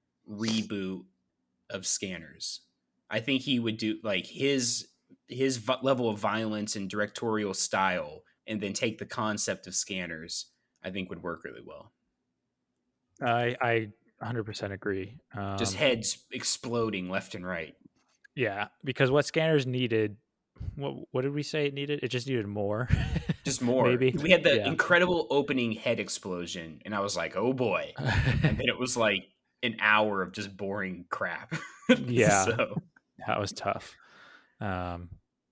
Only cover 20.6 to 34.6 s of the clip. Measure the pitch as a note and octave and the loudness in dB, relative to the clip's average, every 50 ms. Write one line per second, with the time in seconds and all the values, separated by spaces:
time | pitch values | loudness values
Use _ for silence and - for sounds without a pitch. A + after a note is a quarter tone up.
20.6 | - - - D3 C#3 C#3 C3+ - - - - C3 B2+ C#3+ C#3+ D3 C#3+ - - D3+ | -10 -10 -8 -6 -6 -6 -6 -8 -8 -4 -2 -2 0 0 -2 -4 -4 -2 -2 0
21.6 | D3 C#3+ C#3 C#3 C#3+ D3 D3 C#3+ C3 A2+ B2+ B2 A#2+ C3 C3 A#2 G2+ G#2 G2+ G#2 | 0 0 -2 -4 -4 -4 -4 -4 -2 -2 -2 -2 -2 0 -2 -2 -2 -2 -2 -2
22.6 | G2+ G2+ G#2 A2+ B2+ - - - - - - E3+ - - - - - - B2+ - | 0 0 0 0 0 2 2 2 2 0 -2 -2 -2 -2 -4 -4 -2 -2 0 2
23.6 | B2 A#2+ B2+ B2+ A#2 B2 B2+ A#2+ C3 B2+ B2 C3+ D3 F3+ F3+ - - D#3+ C#3 A2 | 2 4 6 6 6 6 6 6 6 4 4 4 6 6 6 8 8 6 6 4
24.6 | G#2 C3 - - - - F3+ F3 F3+ F3+ F3 E3 D#3 - C3+ C#3+ C#3 C#3+ C#3 B2+ | 4 2 2 2 4 4 6 6 6 6 4 2 2 2 2 2 4 2 2 2
25.6 | A#2+ A2+ A2 A2 - B2+ A2+ G#2 G2+ F#2 - - - G2 F2+ F2 F2 E2 - F2+ | 2 0 0 -2 0 0 0 0 0 -2 -2 -4 -2 -4 -4 -4 -6 -6 -8 -8
26.6 | E2 E2 D2+ - - G2 G#2+ G2+ G2 G2+ - E2+ E2 D#2+ - F#2 A2 B2+ C3 B2+ | -10 -10 -14 -12 -8 -4 -2 -2 0 0 -2 -2 -2 -2 -2 0 0 2 2 2
27.6 | B2 G#2+ F2+ D#2+ D#2+ - - - C#3+ A#2+ G2+ G2 - B2+ - - - C#3+ G#2+ A#2+ | 2 2 2 0 -2 -4 -6 -4 -2 0 2 2 4 4 4 4 2 2 2 2
28.6 | B2 A#2+ A2+ - B2+ - - A#2+ A2 G#2 G2+ F#2+ - - _ _ _ _ _ _ | 0 0 0 0 0 0 2 4 4 4 2 0 -2 -8 _ _ _ _ _ _
29.6 | B2+ A#2+ A2 - G#2 G#2+ G#2+ G#2+ G#2+ G#2+ G2+ F#2+ F2+ F2+ - G#2+ G#2 G2+ G2 F#2+ | -6 -4 -2 2 4 6 6 6 6 4 2 0 -2 -2 -4 -6 -8 -8 -8 -8
30.6 | G2+ G2 G2 G#2 G2 F#2 F2+ F2 F2 - - - G2 F2 F2 - - - E3 - | -6 -6 -4 -4 -4 -6 -6 -8 -10 -8 -6 -4 -4 -4 -4 -6 -8 -8 -8 -8
31.6 | - - - - - - B3 - C3+ B2 A#2+ A#2+ G#2+ G#2+ G2+ G2 F#2+ A#2 A2+ A#2 | -8 -10 -18 -2 2 4 4 4 2 2 4 6 6 8 8 6 6 4 2 2
32.6 | - - G#2+ - - - _ _ _ _ _ - - G#2+ - - G2+ - - - | 0 -2 -2 -6 -8 -8 _ _ _ _ _ -8 -4 -2 -2 0 -2 -4 -4 -4
33.6 | - G2+ - - - - - - - - - - - - - - _ _ _ - | -2 -2 -2 -2 -6 -14 -18 -20 -20 -20 -20 -20 -20 -20 -20 -20 _ _ _ -6